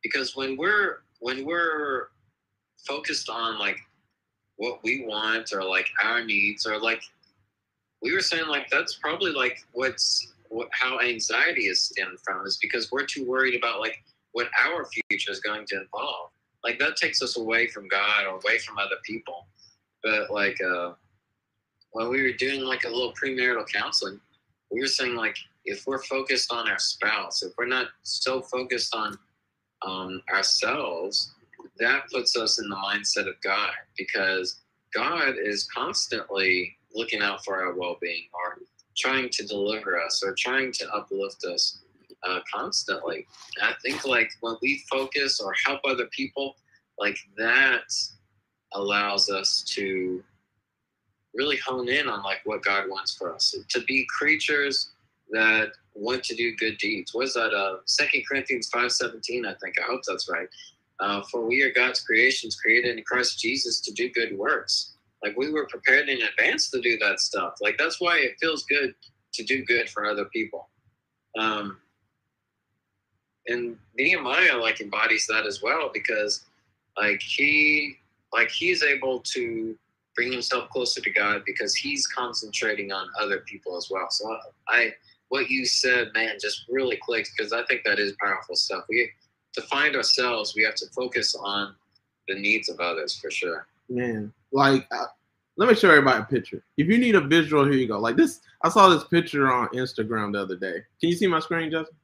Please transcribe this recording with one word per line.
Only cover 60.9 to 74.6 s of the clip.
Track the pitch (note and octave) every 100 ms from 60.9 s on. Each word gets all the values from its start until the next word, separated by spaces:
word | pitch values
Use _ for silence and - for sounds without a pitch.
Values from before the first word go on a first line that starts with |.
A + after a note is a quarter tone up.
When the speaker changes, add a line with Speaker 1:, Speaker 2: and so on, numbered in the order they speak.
| -
Speaker 1:
Uh, | G2+ G2+
"For | - -
we | A2+ B2+
are | C3+
God's | B2+ B2+ B2+
creations, | - A2+ B2 B2+ A2+ -
created | A2 A2+ A#2+ A2+
in |
Christ | - B2+ A#2 -
Jesus | A2+ C3+ B2 A2
to | -
do | G#2+ -
good | A#2 A2+ G2
works." | A2+ C#3 - - - - _ _
Like, | - G#2
we | C#3+
were | D3+ C#3
prepared | - C3 C3+ C#3
in | C3
advance | A2 - A#2 D#3 -
to | C3
do | A#2 A2+
that | G#2 F#2+
stuff. | - - A2+ -
Like, | G#2 -
that's | A#3+ -
why | F3 E3
it | E3 -
feels | E3 D3+ -
good | D3 C3+ - - _ _
to | -
do | A2+ C3 B2
good | A#2 A#2
for | - B2+
other | G#2 G2
people. | A2+ G#2 G2 - _ _ _ _ _ _ G#2+
Um, | A2 G#2+ G2+ - _ _ _ _ _ _ _ _ _ _ _ _ _ _ _ _ -
and | A#2+ A#2+ A2+ _ -
Nehemiah, | C#3+ F3+ C3 D3+ F#3
like, | B2